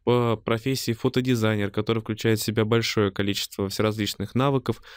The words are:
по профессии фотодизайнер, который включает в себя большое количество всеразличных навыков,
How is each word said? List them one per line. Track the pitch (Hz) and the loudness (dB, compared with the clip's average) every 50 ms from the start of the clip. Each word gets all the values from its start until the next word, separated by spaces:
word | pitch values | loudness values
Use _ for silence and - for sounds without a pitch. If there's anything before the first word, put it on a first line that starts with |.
| _ | _
по | 120 120 123 120 117 110 | 2 2 4 4 2 0
профессии | - - 113 113 113 - 135 135 - - - | -2 0 -2 -2 -2 0 -2 -2 -2 -2 -4
фотодизайнер, | 117 - - 127 - 139 127 127 127 113 110 110 110 104 101 95 | -4 0 -2 0 0 0 2 2 2 2 2 2 2 2 -2 -2
который | - 107 107 - 113 113 | -2 -2 -2 0 -2 -2
включает | 110 - 110 - - 113 110 104 | -2 -4 -6 0 2 2 2 2
в | |
себя | - - 107 113 107 | 0 -2 0 0 2
большое | 107 117 117 110 - - 110 104 98 | 2 2 0 0 0 0 2 0 0
количество | - - 101 101 95 - - - - - 98 95 | 0 -2 -2 -2 -2 -4 -6 -6 -4 -4 -4 -4
всеразличных | - - 110 110 107 107 104 101 - - 101 - - | -2 0 0 0 0 0 -2 -4 -4 -6 -8 -4 -2
навыков, | 120 135 143 139 131 - - 113 - - - - | 0 0 2 0 0 0 -2 -4 -6 -8 -16 -20